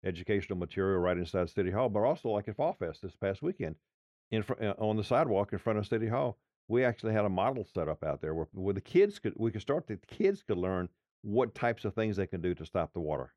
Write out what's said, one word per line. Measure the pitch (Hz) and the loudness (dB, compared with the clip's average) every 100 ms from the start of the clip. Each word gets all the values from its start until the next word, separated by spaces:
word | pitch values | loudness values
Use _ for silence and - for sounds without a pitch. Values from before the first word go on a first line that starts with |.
educational | 95 85 90 104 90 92 | -4 -6 0 0 0 -4
material | 87 - 95 95 | -4 0 2 4
right | 87 90 | 2 2
inside | 85 95 87 | 0 -2 -2
City | - 90 | 0 0
Hall, | 95 127 | 2 2
but | 104 | 2
also | 113 170 120 | 2 2 0
like | 104 101 | -2 -2
at | 104 | -2
Fall | 151 156 | -2 -2
Fest | 85 78 | -6 -6
this | 95 - | -12 -4
past | 98 98 | -4 -2
weekend, | 147 - 80 78 _ _ _ _ _ | -4 -4 -6 -8 _ _ _ _ _
in | 110 | -4
fr-, | 104 - | -2 -4
uh, | 110 - | -2 0
on | 110 110 | 0 0
the | |
sidewalk | 101 127 156 98 101 | 2 2 4 2 0
in | 104 | -2
front | - 107 | 0 -2
of | 104 | 0
City | 113 110 | -2 0
Hall, | 120 135 - _ _ _ | 0 -2 -6 _ _ _
we | 117 | 2
actually | 127 110 110 | 4 0 0
had | 107 | 2
a | 104 | 2
model | 92 107 131 98 | 4 2 0 -4
set | - 78 | -2 -2
up | 78 | -2
out | 78 73 | -2 -2
there | 78 | -2
where, | 80 78 | -4 -4
where | 95 95 | -4 -2
the | 98 | -2
kids | - 175 202 202 | 0 4 4 2
could, | 117 - | -6 -2
we | 113 | -2
could | 107 | -2
start, | - 147 - | -2 -4 -2
the | 101 - | -10 -10
kids | - 190 202 | 0 2 2
could | - 95 | -2 0
learn | 92 92 90 _ _ _ | 2 0 -2 _ _ _
what | 104 107 123 | -2 2 2
types | - 120 117 107 | 0 0 0 -2
of | |
things | 104 110 98 | 0 0 0
they | 95 | -2
can | 92 | -2
do | 87 | -2
to | 87 80 | -2 -2
stop | 95 80 | -2 -2
the | - | -4
water. | 76 73 65 | -4 -4 -6